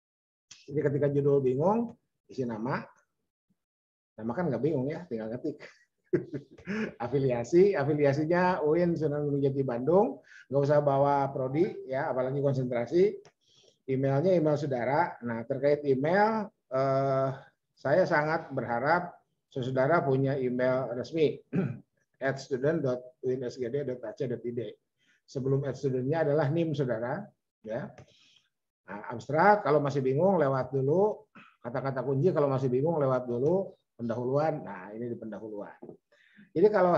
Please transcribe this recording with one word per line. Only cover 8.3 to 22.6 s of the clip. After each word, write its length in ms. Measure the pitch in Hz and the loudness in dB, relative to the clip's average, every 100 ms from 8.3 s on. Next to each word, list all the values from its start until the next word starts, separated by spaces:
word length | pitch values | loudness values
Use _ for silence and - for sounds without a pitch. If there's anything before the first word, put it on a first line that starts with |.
| 175 180 185 147 | 2 2 2 2
uin 320 | 165 175 160 | 2 2 0
Sunan 260 | 151 147 147 | -2 -2 -2
Gunung 160 | 139 | 0
Jati 220 | 139 135 | 0 0
Bandung. 560 | 131 120 131 185 254 - - - - | -2 -2 2 4 4 -2 -16 -20 -4
Nggak 100 | 135 143 | 0 4
usah 160 | 147 | 4
bawa 480 | 143 139 143 143 139 | 4 4 4 2 0
prodi 340 | 139 131 143 214 - 131 | -2 -2 0 0 -2 -6
ya, 240 | 131 156 | -4 -2
apalagi 320 | 127 127 139 | -2 -2 0
konsentrasi. 720 | 139 135 127 120 120 175 202 - - _ _ _ _ _ - | 0 0 -2 -2 0 4 4 2 -12 _ _ _ _ _ -4
Emailnya 480 | 131 135 135 180 180 | 0 2 2 4 4
email 160 | 156 143 | 4 0
saudara. 560 | 147 123 117 147 175 - 120 | 0 -2 0 0 0 -2 -6
Nah, 160 | 113 117 | -6 -6
terkait 320 | 131 143 147 147 | 0 2 2 2
email, 560 | 127 151 190 214 220 196 - _ | 2 2 4 4 2 -4 -12 _
eh, 600 | 131 135 135 139 135 135 139 - _ _ | -2 0 2 2 0 -2 -4 -14 _ _
saya 320 | _ 135 165 147 | _ 0 2 4
sangat 480 | 160 151 165 - | 2 2 -2 -4
berharap 560 | 131 113 117 139 175 175 - _ _ _ | -8 -4 -2 2 0 0 -12 _ _ _
saudara 560 | 139 123 131 135 170 139 | -8 -4 0 2 2 2
punya 320 | 135 135 139 | 0 0 0
email 560 | 127 123 127 127 123 | -2 0 0 0 -2
resmi 480 | 123 123 160 143 - - | -6 -6 0 0 0 -6
<clears throat> 720 | 180 151 - - _ _ _ | -4 -4 -6 -16 _ _ _
at 160 | 135 131 | -4 -4
student 480 | - 127 | -6 -2